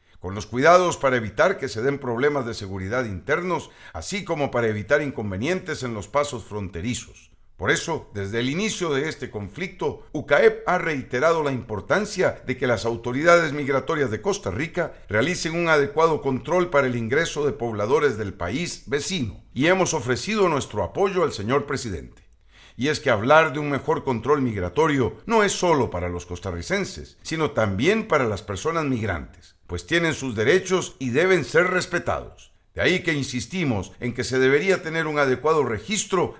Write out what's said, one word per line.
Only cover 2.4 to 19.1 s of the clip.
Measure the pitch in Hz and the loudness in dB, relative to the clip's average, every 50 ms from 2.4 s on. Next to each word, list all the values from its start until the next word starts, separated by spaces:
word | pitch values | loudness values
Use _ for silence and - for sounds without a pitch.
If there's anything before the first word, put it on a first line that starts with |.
| 113 | -2
de | 117 104 | -4 -6
seguridad | - 104 95 98 95 92 95 117 131 123 | -8 -8 -8 -8 -6 -6 -4 -2 -2 -2
internos, | 107 95 82 - 135 147 175 175 185 170 143 - - - - - - - | -4 -6 -8 -4 -2 -2 -2 0 -2 -4 -4 -6 -10 -18 -20 -20 -14 -12
así | 82 - - 190 208 - | -10 -8 -6 -6 -6 -4
como | - 165 151 139 - | -4 -2 -2 -2 -2
para | - 120 117 | 0 0 0
evitar | 110 107 104 98 - 143 156 | 0 -2 -4 0 2 2 2
inconvenientes | 151 135 - 120 107 101 95 95 123 165 185 185 185 156 147 - | 2 -2 -4 -6 -6 -4 -4 -2 -2 -2 -2 -2 -4 -6 -8 -6
en | 127 120 113 | -6 -6 -8
los | 104 92 - | -8 -8 -2
pasos | - 143 143 143 135 113 - | -2 -2 -2 -2 -4 -10 -10
fronterizos. | - 104 104 98 90 - 82 92 123 120 - - - - - - _ _ _ - - _ | -10 -8 -8 -8 -8 -8 -6 -6 -6 -6 -6 -8 -12 -20 -20 -20 _ _ _ -20 -20 _
Por | - 92 117 | -4 -2 0
eso, | 156 - - 170 156 - - - - | 0 0 -2 -4 -6 -6 -8 -10 -8
desde | 101 98 98 110 117 | -8 -6 -4 -2 -2
el | 123 131 | -2 -2
inicio | 147 185 214 208 - - 180 160 139 | -2 -2 -2 -4 -4 -4 -2 -2 0
de | 131 151 | -2 -2
este | 160 - - 131 101 | -4 -6 -8 -10 -10
conflicto, | - 104 101 92 - 156 190 165 - - 175 - - - - - | -10 -10 -10 -10 -10 -10 -10 -10 -8 -6 -4 -4 -4 -6 -12 -10
ucaep | - 147 - - 143 160 220 220 214 - - | -10 -8 0 2 4 6 6 6 4 4 0
ha | 156 180 | 0 0
reiterado | 175 165 165 151 131 - - 123 123 147 170 165 160 | 0 0 -2 -4 -4 -4 -4 0 2 4 4 4 4
la | 147 139 131 | 2 0 -2
importancia | 117 - - 107 98 90 - 147 190 208 - - 185 170 135 - - - | -4 -6 -6 -8 -8 -2 0 0 0 0 -2 0 0 0 0 0 -2 -6
de | 120 127 | -6 -4
que | - 131 | -2 0
las | 127 117 - - | 0 0 0 0
autoridades | 117 117 117 117 120 123 139 160 170 175 170 165 151 139 | -2 -4 -4 -4 -4 -4 2 6 6 6 6 6 2 -2
migratorias | 147 143 135 139 131 - - 160 151 135 110 | -4 -2 0 0 0 0 0 0 0 0 -2
de | 107 107 | -2 -2
Costa | - - 196 - - 98 | -2 -2 -4 -2 -4 -6
Rica | 90 110 165 160 - 175 160 - - - - | -4 -4 -4 -4 -2 -4 -4 -4 -6 -14 -8
realicen | - 101 110 127 170 180 - - 160 160 | -2 0 2 2 2 0 -2 -4 -2 -2
un | 170 170 165 | 0 2 4
adecuado | 156 147 139 139 139 156 165 165 151 - | 4 4 4 2 4 4 4 4 4 0
control | - 139 127 117 - 143 170 180 175 - | 0 -2 -2 -2 -2 0 2 2 2 4
para | - 143 135 | 4 4 4
el | 127 120 | 2 0
ingreso | 120 113 107 131 156 165 160 - 151 147 | -2 -2 0 0 0 0 0 -2 -2 -2
de | 139 - | -2 -2
pobladores | - 117 120 110 104 104 110 139 160 147 139 107 | -2 -4 -4 -2 -2 2 2 2 4 4 2 0
del | 107 104 98 92 | -2 -4 -6 -6
país | - 87 90 117 160 175 - - - - | -6 -6 -4 -4 -4 -4 -6 -8 -10 -6
vecino, | 101 135 147 - - | -6 -4 -4 -2 -4